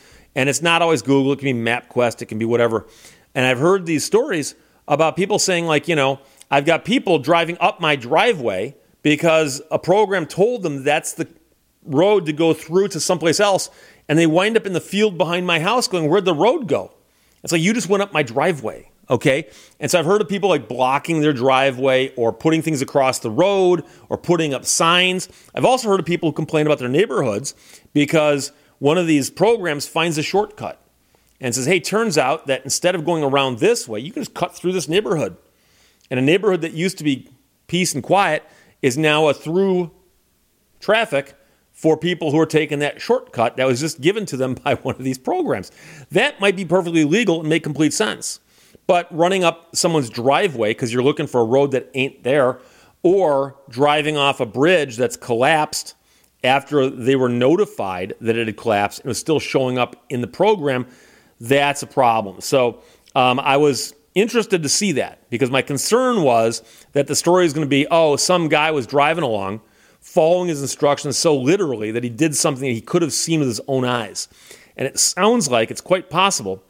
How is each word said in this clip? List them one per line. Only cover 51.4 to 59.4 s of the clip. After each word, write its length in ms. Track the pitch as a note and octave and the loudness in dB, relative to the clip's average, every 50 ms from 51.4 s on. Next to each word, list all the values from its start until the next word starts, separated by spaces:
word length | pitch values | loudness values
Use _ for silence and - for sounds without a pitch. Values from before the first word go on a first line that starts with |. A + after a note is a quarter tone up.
| A#2 | 2
a 20 | |
road 280 | A2+ B2 C3+ C#3 C#3 B2 | 2 4 2 2 2 0
that 180 | B2+ - - - | -4 -4 -4 -4
ain't 300 | C3 C3 C3+ - - - | -4 -4 -4 -4 -6 -2
there, 340 | A#2+ C#3 D3+ B2+ B2+ B2 - - - _ _ _ _ _ _ - | 0 2 2 2 2 0 -4 -10 -20 _ _ _ _ _ _ 0
or 540 | E3+ F#3 G3+ F#3 D#3 C#3+ C3+ C#3 C#3 C3+ - - - | 2 2 4 2 2 2 0 -2 -4 -8 -16 -20 -12
driving 480 | A#2 A#2+ C#3+ D3 D3 D#3 D3 D#3 D#3 | -2 0 2 2 2 2 0 -2 0
off 240 | D3 C#3 C#3 C3+ - | 2 2 2 2 0
a 60 | B2+ | -4
bridge 500 | A2 F#2+ A#2+ C#3+ F3 F#3 E3 D3 C3 A2+ | -4 0 0 2 4 4 2 2 -2 -4
that's 200 | A2+ B2+ A#2+ - | -2 -2 -2 -4
collapsed 800 | - - - A#2+ A2+ B2+ D3 D#3+ D3+ D3+ D3+ - - - - - _ _ _ _ _ _ _ _ _ - | -6 -6 -4 0 2 2 2 2 2 0 -2 -6 -10 -12 -12 -18 _ _ _ _ _ _ _ _ _ 0
after 460 | B2+ C3 C#3 C3+ - C#3+ C#3+ C3 C3+ | 2 2 2 0 0 0 0 0 0
they 260 | - B2+ A2+ B2+ C#3 | -2 -2 0 2 2
were 140 | C3 B2+ A#2+ | 2 2 0
notified 840 | A#2+ A#2+ B2 C3 E3 G3 G#3 G3+ - - G#2+ F#2+ F#2 F2+ F#2 G#2 A#2 - | 0 2 2 2 4 2 0 -2 -4 -8 -6 -6 -6 -6 -8 -8 -10 -8
that 140 | A#2 A2+ A2+ | -2 -2 -2
it 120 | A#2 A#2 | -2 -2
had 100 | A2 G#2 | -4 -6
collapsed 440 | - - A#2 G#2 G2+ G2+ G2+ - - | -6 -2 0 0 2 0 0 -4 -6
and 80 | - C3+ | -8 -8
was 100 | A2+ - | -8 -6
still 220 | - - D#3 C#3 | -2 -2 -2 -2